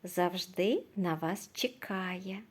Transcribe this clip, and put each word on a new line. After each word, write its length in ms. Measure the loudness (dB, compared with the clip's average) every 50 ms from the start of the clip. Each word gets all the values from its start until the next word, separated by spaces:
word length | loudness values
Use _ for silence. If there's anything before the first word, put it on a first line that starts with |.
| -8
завжди 800 | -2 2 4 4 4 2 -2 -4 -4 0 2 4 4 4 2 0 -4 -2
на 180 | 0 2 2 2
вас 360 | 2 0 0 -2 -2 -6 -10 -4
чекає. 840 | -2 -2 -2 -2 -6 -6 -4 -4 -2 -2 -2 -4 -6 -6 -8 -8 -8 -10 -16